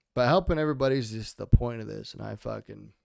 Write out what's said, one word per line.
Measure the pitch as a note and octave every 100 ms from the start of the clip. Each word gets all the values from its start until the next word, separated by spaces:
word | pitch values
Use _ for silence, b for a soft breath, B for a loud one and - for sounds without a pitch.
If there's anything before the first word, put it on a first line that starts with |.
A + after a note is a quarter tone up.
| _
but | C3 B2
helping | F3 F3 D#3+
everybody | D3+ C#3 C3+ C3+
is | A2+
just | A2 A2 -
the | -
point | - A#2+ A#2
of | G#2+
this, | G#2+ G#2+
and | -
I | G#2+ G#2+
fucking | A2+ A2 G#2+ G#2 G#2 _